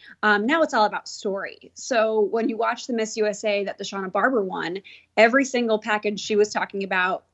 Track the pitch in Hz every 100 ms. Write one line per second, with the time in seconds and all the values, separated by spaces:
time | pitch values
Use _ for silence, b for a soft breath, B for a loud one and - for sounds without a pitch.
0 | B - 214 208 220 330 311 233 208 175
1 | - - 208 196 170 - - - - 233
2 | 220 220 202 226 240 220 226 240 - 233
3 | 220 220 208 196 214 202 196 - 196 196
4 | 185 196 240 254 190 175 160 190 B B
5 | B - 226 269 269 240 233 214 220 208
6 | 214 208 - 208 208 196 190 196 190 190
7 | 185 175 _